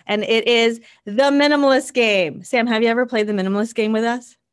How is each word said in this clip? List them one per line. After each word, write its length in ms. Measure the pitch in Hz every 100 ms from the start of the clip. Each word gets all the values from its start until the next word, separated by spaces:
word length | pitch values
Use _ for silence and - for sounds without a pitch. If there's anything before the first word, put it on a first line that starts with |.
| -
And 180 | 208 202
it 200 | 226 208
is 360 | 233 233 233 - _ -
the 260 | 208 277
Minimalist 600 | 285 294 294 277 262 -
Game. 500 | 254 226 196 165 -
Sam, 240 | - 247 240
have 160 | 220
you 60 | 226
ever 160 | 233 247
played 220 | 226 214
the 60 |
Minimalist 420 | 208 190 202 226 233
Game 180 | 214
with 100 | 220
us? 320 | 233 247 - _ _